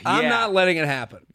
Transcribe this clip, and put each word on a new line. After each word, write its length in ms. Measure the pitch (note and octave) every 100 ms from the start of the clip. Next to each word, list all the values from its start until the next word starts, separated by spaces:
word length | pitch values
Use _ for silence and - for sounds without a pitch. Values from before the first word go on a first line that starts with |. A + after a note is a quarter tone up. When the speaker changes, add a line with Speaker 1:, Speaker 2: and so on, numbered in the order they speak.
Speaker 1:
I'm 200 | B2+ G3+
Speaker 2:
yeah. 40 | A#3+
Speaker 1:
not 240 | A#3 A3+
letting 240 | F#3+ F#3 E3
it 80 | D3
happen. 340 | C3+ A#2 G2 _